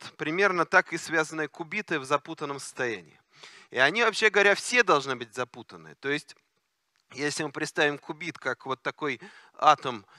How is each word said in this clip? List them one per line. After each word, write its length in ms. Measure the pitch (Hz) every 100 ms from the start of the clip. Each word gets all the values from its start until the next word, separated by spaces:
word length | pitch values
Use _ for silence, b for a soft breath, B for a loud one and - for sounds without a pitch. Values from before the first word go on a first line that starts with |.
| - -
примерно 500 | 151 165 202 180 160
так 280 | 185 -
и 40 | 170
связаны 520 | - 160 156 160 151
кубиты 500 | - 165 196 - 160
в 60 | 131
запутанном 560 | 147 - 156 147 143
состоянии. 580 | - - 127 78 78 _ _ B B B B
И 60 | 117
они, 260 | 135 214
вообще 260 | 226 202 220
говоря, 260 | 196 202 196
все 280 | - 247
должны 340 | 202 151 135 123
быть 180 | 117 -
запутаны. 600 | 123 123 113 87 80 76
То 120 | 135
есть, 300 | 147 - - _ _ _ _ _ _ _
если 300 | - 147 -
мы 80 | 151
представим 460 | 147 151 - 147 143
кубит 400 | - 156 170 -
как 280 | 135 123 135
вот 160 | 127
такой 400 | - - 151 120 196 B B -
атом, 480 | 147 143 139 117 -